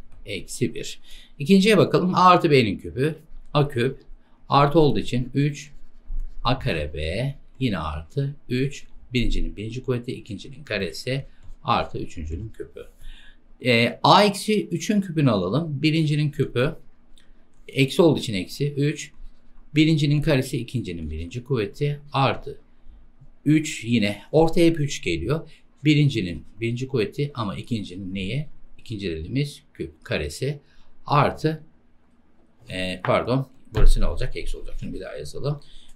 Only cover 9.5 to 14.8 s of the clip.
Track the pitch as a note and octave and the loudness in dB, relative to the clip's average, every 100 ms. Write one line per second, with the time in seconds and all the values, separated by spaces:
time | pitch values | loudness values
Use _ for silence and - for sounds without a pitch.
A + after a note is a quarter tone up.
9.5 | - A2 A#2+ C3 B2 A#2+ G#2+ A2 G2 - | -4 -8 -8 -4 -4 -4 -10 -10 -12 -12
10.5 | - - G#2 F#2 - - C3+ - - - | -14 -8 -4 -4 -6 -6 -6 -6 -14 -16
11.5 | - - G#2 D2+ - - - D2+ D#2+ A2 | -8 -2 -2 -2 -6 -8 -8 -8 -8 -10
12.5 | - - - - - - - - - - | -14 -16 -16 -20 -16 -14 -14 -18 -20 -20
13.5 | - B2+ A#2 A#2 - C3 F3+ G#3 G3 - | -6 2 4 4 4 6 8 6 2 0
14.5 | G#3+ - E3+ | 0 0 -4